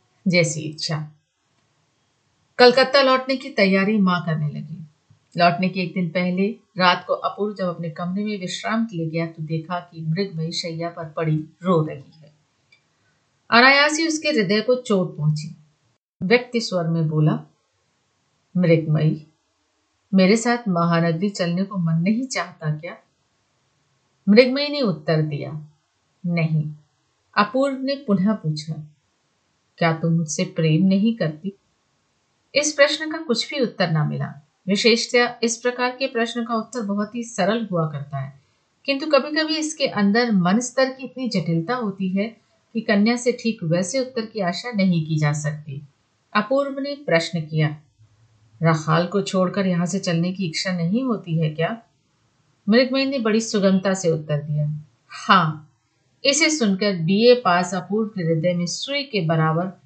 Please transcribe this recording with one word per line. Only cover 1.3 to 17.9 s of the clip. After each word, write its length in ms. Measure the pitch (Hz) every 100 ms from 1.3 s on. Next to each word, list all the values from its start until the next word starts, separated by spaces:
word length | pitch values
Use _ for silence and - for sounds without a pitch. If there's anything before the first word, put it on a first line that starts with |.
| _ _ _ _ _ _ _ _ _ _ _ _ -
कलकत्ता 440 | 247 247 254 285
लौटने 340 | 269 262 262 269
की 120 | 269
तैयारी 500 | - 196 196 196 220
माँ 260 | 190 180 170
करने 220 | 156 151
लगी। 380 | 147 - - - _ _ _ _ -
लौटने 320 | 170 175 185
के 120 | 190
एक 140 | 180 190
दिन 140 | 175
पहले 480 | 180 180 180 196 233 _ -
रात 260 | 180 180 -
को 60 |
अपूर्व 420 | - 185 180 208 196
जब 100 | 185
अपने 260 | 165 170
कमरे 340 | 156 175 185 208
में 160 | 208
विश्राम 460 | 180 - 196 226 226
के 100 | 170
लिए 140 | 160
गया 160 | 160 165
तो 160 | 165
देखा 380 | 156 160 160 180
कि 200 | 175 165
मृगमयी 520 | 160 165 196 160 160
शैया 360 | 165 175 165 170
पर 160 | 170 160
पड़ी 320 | 156 160 156 151 _
रो 200 | 175 170
रही 300 | 151 135 - _
है। 100 | - _ _ _ _ _ _ _ _ _ _ _ _
अनायास 480 | 226 254 277 302 311
ही 100 | 330
उसके 200 | 311 302
हृदय 320 | 254 185 208
को 140 | 220 247
चोट 420 | - 196 165 -
पहुंची। 400 | 151 - - - _ _ _ _ _ _
व्यक्ति 380 | 185 240 247 233
स्वर 240 | 226 180 165
में 240 | 165 160
बोला, 320 | 156 151 226 - _ _ _ _